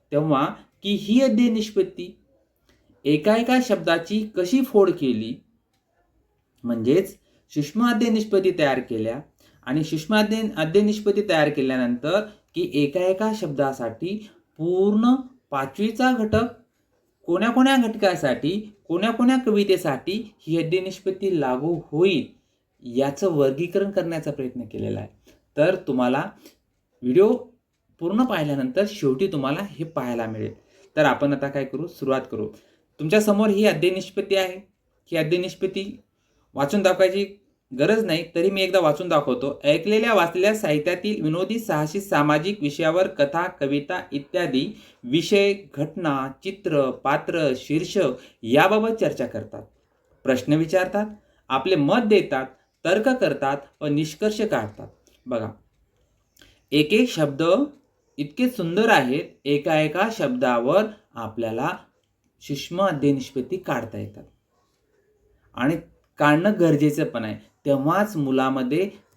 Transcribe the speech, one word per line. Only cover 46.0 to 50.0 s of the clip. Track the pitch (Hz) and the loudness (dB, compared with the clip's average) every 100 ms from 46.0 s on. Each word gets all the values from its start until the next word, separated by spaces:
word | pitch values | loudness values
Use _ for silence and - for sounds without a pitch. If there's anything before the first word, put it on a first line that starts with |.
| 165 139 135 - | -4 -4 -6 -10
चित्र, | 190 190 175 147 131 | -12 -8 -2 0 0
पात्र, | 123 135 151 - 170 147 127 | -2 -2 -2 -2 -2 -2 -2
शीर्षक | - 156 - 151 131 127 - _ | -4 -4 -2 0 0 -2 -12 _
याबाबत | 113 135 185 214 226 | 2 4 6 4 0
चर्चा | 220 160 - 123 | 0 -2 -2 -6
करतात, | - 104 110 - _ _ _ | -8 -12 -16 -20 _ _ _